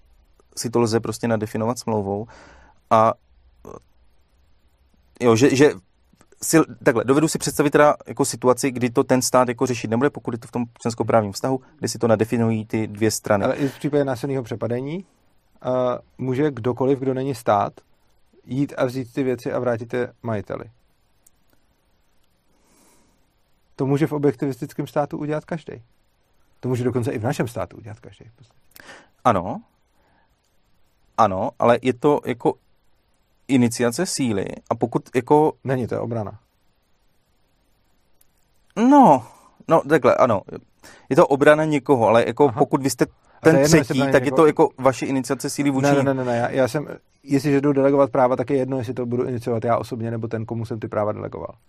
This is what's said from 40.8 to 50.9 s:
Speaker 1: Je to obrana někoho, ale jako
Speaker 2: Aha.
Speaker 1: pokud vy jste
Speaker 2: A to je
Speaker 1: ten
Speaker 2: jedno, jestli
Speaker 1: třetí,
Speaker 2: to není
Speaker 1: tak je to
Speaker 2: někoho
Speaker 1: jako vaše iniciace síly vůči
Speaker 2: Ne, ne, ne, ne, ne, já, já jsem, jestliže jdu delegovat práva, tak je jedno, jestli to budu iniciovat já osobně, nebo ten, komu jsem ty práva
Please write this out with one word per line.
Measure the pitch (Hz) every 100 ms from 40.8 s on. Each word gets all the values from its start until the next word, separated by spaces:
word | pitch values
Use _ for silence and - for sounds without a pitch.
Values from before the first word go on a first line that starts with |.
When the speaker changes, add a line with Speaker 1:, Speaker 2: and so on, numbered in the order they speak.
| - - -
Speaker 1:
Je | 139
to | 175
obrana | 139 143 151 156
někoho, | 147 - 131 104
ale | 113 -
jako | 117 143
Speaker 2:
Aha. | 113
Speaker 1:
pokud | 143 143
vy | 135
jste | - 156
Speaker 2:
A | _ _ _
to | 160
je |
Speaker 1:
ten | 139
Speaker 2:
jedno, |
jestli | 147 160
Speaker 1:
třetí, | - 139
Speaker 2:
to | 135
není |
Speaker 1:
tak | 135 131
je |
to | 131
Speaker 2:
někoho | 151
Speaker 1:
jako | - 156 -
vaše | 131 123 -
iniciace | 135 127 135 143
síly | - 143
vůči | 135 143
Speaker 2:
Ne, | 139
ne, |
ne, | 135
ne, | 131 123
ne, | 120
já, | 123
já | 139 123
jsem, | 151 - - _ _
jestliže | 139 139 147 139
jdu | 147
delegovat | 139 135 143 135
práva, | 139 123 127
tak | 123
je | 139
jedno, | 127 135
jestli | 123
to | 123 120
budu | 120
iniciovat | 123 120 127 113
já | 117 117
osobně, | 110 120 113
nebo | 117 113
ten, | 113 113
komu | 113 107
jsem | 113
ty |
práva | 110